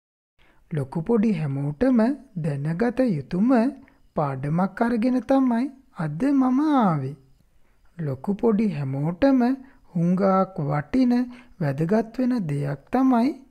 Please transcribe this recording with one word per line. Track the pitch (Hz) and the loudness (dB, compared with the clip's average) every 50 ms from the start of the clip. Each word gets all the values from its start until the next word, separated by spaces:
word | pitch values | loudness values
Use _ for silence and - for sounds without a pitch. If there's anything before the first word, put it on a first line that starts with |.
| _ _ _ _ _ _ _ _ _ _ _ _ _ - | _ _ _ _ _ _ _ _ _ _ _ _ _ -10
ලොකු | - 151 135 - - 170 160 | -6 -6 -6 -6 -6 -6 -2
පොඩි | - 233 233 202 233 208 | 0 0 2 2 2 0
හැමෝටම | 160 156 143 135 139 139 143 147 - 240 262 262 233 214 226 294 285 - - - | 0 -2 -4 -4 -4 -4 -6 -4 -2 0 2 4 4 4 2 0 -2 -8 -12 -10
දැනගත | 175 151 160 143 139 139 151 165 170 233 247 240 - 262 | -6 -4 -4 -4 -4 -4 -4 -2 -2 -2 -2 0 0 0
යුතුම | 254 190 147 135 - - 175 202 247 269 233 220 262 294 - - - _ _ _ _ - | 0 0 -2 -4 -4 -2 0 2 4 4 4 2 0 -2 -6 -12 -20 _ _ _ _ -4
පාඩමක් | - 156 139 135 131 131 147 151 170 185 190 - - | -2 -2 -2 -2 -4 -4 -2 0 0 0 -2 -2 -2
අරගෙන | 233 233 240 233 214 254 247 254 240 | -2 0 0 0 0 0 0 0 0
තමයි | - 269 269 262 254 233 226 254 294 - - - _ _ | 2 2 2 4 2 2 0 -2 -4 -6 -10 -20 _ _
අද | - 170 156 147 160 247 277 | -8 -6 -6 -4 -2 0 0
මම | 294 269 262 254 254 262 302 320 | 2 2 2 2 2 2 2 2
ආවේ. | 294 269 233 190 165 147 131 131 147 - _ _ _ _ _ _ _ _ - _ _ _ _ _ _ - | 2 4 4 2 2 0 -2 -6 -10 -12 _ _ _ _ _ _ _ _ -20 _ _ _ _ _ _ -8
ලොකු | 170 147 135 127 - - 202 | -6 -6 -6 -6 -4 -4 -4
පොඩි | 202 - 233 220 196 226 214 | 0 0 2 2 2 2 0
හැමෝටම | 170 143 143 131 135 139 143 156 180 - - 277 269 262 233 240 269 269 - - - _ _ | -2 -2 -4 -4 -4 -2 -2 -4 -2 0 2 2 4 4 2 0 0 -2 -6 -14 -20 _ _
හුඟක් | - - 175 165 175 180 180 202 196 190 190 190 185 - - | -8 -4 -2 0 0 2 2 2 2 2 2 2 0 -2 -6
වටින | 151 139 147 147 147 - - 254 262 247 240 240 254 247 - - - - - | -4 -4 -2 -4 -4 -2 0 0 2 2 2 0 0 -4 -6 -16 -20 -18 -10
වැදගත් | - 165 143 135 135 160 165 202 220 233 226 - | -6 -4 -4 -2 -2 -2 0 0 0 0 -2 -4
වෙන | - 254 247 247 247 196 | -4 -2 -2 -2 -2 -2
දෙයක් | 156 147 139 143 143 143 - - _ | -4 -4 -4 -4 -4 -6 -8 -8 _
තමයි | - 247 262 262 254 233 226 269 330 - - - | 0 2 2 4 4 4 2 0 -2 -4 -10 -20